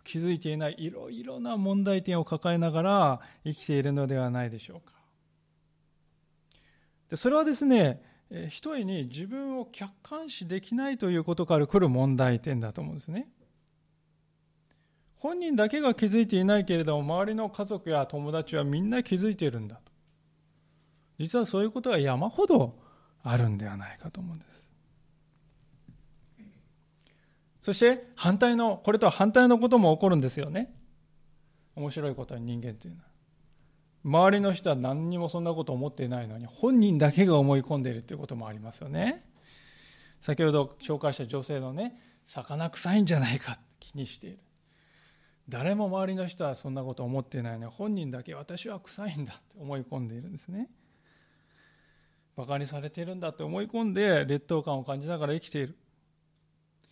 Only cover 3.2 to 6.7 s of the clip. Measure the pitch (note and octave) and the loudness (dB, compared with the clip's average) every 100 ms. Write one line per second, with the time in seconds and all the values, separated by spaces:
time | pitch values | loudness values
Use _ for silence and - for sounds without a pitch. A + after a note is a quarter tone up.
3.2 | - - D#3 D3 - C#3+ C#3 C#3+ C3+ C3+ | -6 -12 -10 -8 -2 0 2 0 0 -2
4.2 | B2+ B2 B2 A2+ - - - _ _ _ | -2 -2 -4 -8 -14 -18 -20 _ _ _
5.2 | _ _ _ _ _ _ _ _ _ _ | _ _ _ _ _ _ _ _ _ _
6.2 | _ _ _ _ _ | _ _ _ _ _